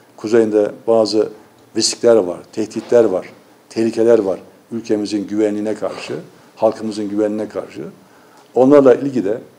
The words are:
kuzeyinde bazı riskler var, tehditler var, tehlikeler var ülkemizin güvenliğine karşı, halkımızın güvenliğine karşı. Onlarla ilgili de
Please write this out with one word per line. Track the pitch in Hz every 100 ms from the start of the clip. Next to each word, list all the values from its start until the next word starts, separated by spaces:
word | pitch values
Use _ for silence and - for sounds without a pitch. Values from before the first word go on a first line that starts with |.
| _ -
kuzeyinde | 110 117 110 107 104 - -
bazı | 113 107 107 104 - - _ _ 110
riskler | 110 - 117 113
var, | 90 85 -
tehditler | - 104 113 - 120
var, | 113 90 - - _ _ _
tehlikeler | - 113 113 113 113
var | 98 87 - _ _
ülkemizin | 113 110 107 101 107 98
güvenliğine | 104 107 104 104
karşı, | 104 95 - - 139 - - _ -
halkımızın | 110 107 110 107 101
güvenliğine | 101 107 107 107
karşı. | 101 - - - - _ _ _ _ _
Onlarla | 117 131 143 135
ilgili | 117 139 127
de | 95 117 -